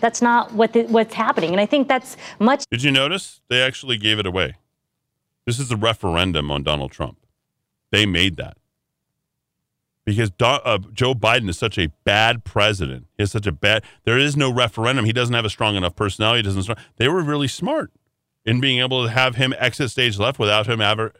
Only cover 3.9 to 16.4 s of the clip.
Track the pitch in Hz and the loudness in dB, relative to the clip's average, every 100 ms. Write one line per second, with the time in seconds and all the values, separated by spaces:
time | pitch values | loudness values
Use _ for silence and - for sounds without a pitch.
3.9 | 117 107 107 95 92 78 - _ _ _ | -2 0 0 0 -2 -2 -6 _ _ _
4.9 | _ _ _ _ _ - 117 131 117 113 | _ _ _ _ _ -6 -4 -4 -2 0
5.9 | 110 95 82 92 80 73 71 71 76 67 | 0 0 0 2 0 -2 -4 -2 -2 -4
6.9 | - 78 - _ _ _ _ _ _ _ | -8 -10 -10 _ _ _ _ _ _ _
7.9 | 101 107 85 98 80 - - _ _ _ | 0 2 2 0 -2 -10 -16 _ _ _
8.9 | _ _ _ _ _ _ _ _ _ _ | _ _ _ _ _ _ _ _ _ _
9.9 | _ - 104 110 - 120 139 131 104 92 | _ -4 0 -2 0 0 0 0 -2 -4
10.9 | 110 127 127 107 123 104 85 113 - 80 | -2 0 2 2 2 0 -2 -4 -2 -4
11.9 | - - 104 113 120 - 110 104 101 73 | -2 0 2 4 0 -2 0 2 2 -4
12.9 | 64 - - 104 113 101 73 101 110 - | -8 -10 -4 -2 -2 -4 0 2 2 -2
13.9 | - - 120 143 143 135 123 120 - 113 | -6 0 2 2 2 0 2 0 0 0
14.9 | 135 110 123 120 120 110 - 110 101 90 | 2 0 0 0 0 -2 -2 -2 0 -2
15.9 | - 104 - 107 120 | -2 -4 0 0 2